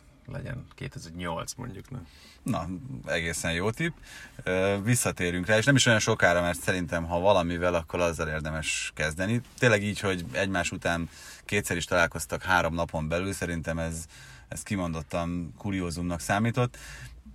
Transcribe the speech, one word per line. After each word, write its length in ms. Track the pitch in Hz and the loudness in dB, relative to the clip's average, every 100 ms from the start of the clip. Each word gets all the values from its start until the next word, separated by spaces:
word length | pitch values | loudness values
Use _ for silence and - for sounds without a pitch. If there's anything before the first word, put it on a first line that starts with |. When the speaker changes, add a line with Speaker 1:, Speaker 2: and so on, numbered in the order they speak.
| - - - | -20 -20 -12
Speaker 1:
legyen 340 | - - - - - | -10 -8 -10 -12 -12
kétezer-nyolc 800 | - 85 82 82 87 82 - | -12 -12 -12 -8 -6 -6 -6
mondjuk, 360 | - - 95 - | -10 -10 -12 -12
nem? 180 | 95 87 - - - | -14 -14 -20 -20 -10
Speaker 2:
Na, 240 | - 85 85 92 65 64 71 | -4 -4 -4 -8 -8 -10 -2
egészen 460 | 85 82 82 85 | -2 -2 -2 -2
jó 200 | 85 104 | 0 -2
tipp. 240 | 113 165 - - - - - | 0 -2 -4 -16 -18 -18 -8
Ö, 340 | 92 92 98 101 | 0 2 4 2
visszatérünk 600 | 104 120 98 - 87 90 90 | 4 4 2 0 0 0 4
rá, 120 | 110 | 4
és 80 | 110 | 6
nem 100 | 135 | 6
is 100 | 123 | 6
olyan 140 | 110 | 4
sokára, 420 | - 110 92 87 | 4 4 6 6
mert 180 | 87 87 | 2 0
szerintem, 420 | - 92 82 87 82 | 0 0 0 -2 0
ha 140 | 87 | 2
valamivel, 540 | 95 98 85 87 90 | 6 6 4 2 2
akkor 260 | 85 82 90 | 2 0 0
azzal 280 | 87 80 78 | 0 0 -2
érdemes 640 | 78 78 78 78 - - - | -2 -4 -4 -2 -4 -4 -2
kezdeni. 460 | 78 78 95 117 - - | -4 0 0 -2 -4 2
Tényleg 260 | 127 104 | 4 4
így, 160 | 101 95 | 2 -2
hogy 260 | 101 92 85 | -2 -2 -2
egymás 400 | 71 98 92 85 | -2 0 0 -2
után 380 | 90 90 85 82 - - - - | -2 -2 0 -4 -10 -18 -16 -2
kétszer 320 | 104 - 90 | -2 0 -2
is 80 | - | 2
találkoztak 560 | 90 85 85 - 85 | 4 4 0 -6 -6
három 300 | 92 90 82 | 2 2 4
napon 340 | 82 82 82 78 | 0 -2 -2 -2
belül, 260 | 85 98 | -2 -2
szerintem 440 | 95 87 85 78 80 | -4 -4 -4 -4 -2
ez, 260 | 82 80 82 - - - - | -4 -6 -10 -18 -20 -20 -14
ez 160 | - | -12
kimondottan 920 | - 101 85 80 78 87 85 87 82 - | -4 -2 -2 -4 -4 -4 -2 -4 -6 -8
kuriózumnak 600 | 104 95 87 82 87 85 | -4 -2 -2 -2 -4 -4
számított. 580 | - 101 117 - - - - - - - - | 0 2 2 2 0 -2 -16 -14 -16 -16 -20